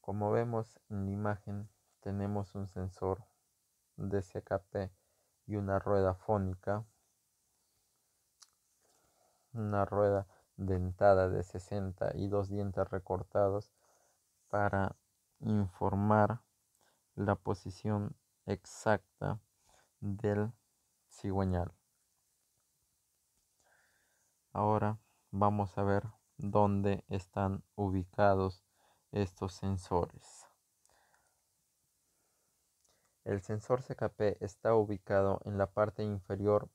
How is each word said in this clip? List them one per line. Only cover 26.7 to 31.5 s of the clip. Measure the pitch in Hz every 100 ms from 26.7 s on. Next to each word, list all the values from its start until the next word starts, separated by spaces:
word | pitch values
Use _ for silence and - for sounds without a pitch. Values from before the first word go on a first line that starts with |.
| 101 101 98 -
están | 98 - - 98 98 -
ubicados | - 101 95 92 - 101 98 95 - _ _ _ _ _
estos | 104 95 - 95
sensores. | - 98 95 - 90 - - - - - _ _ _ _ _ _ _ _ _ _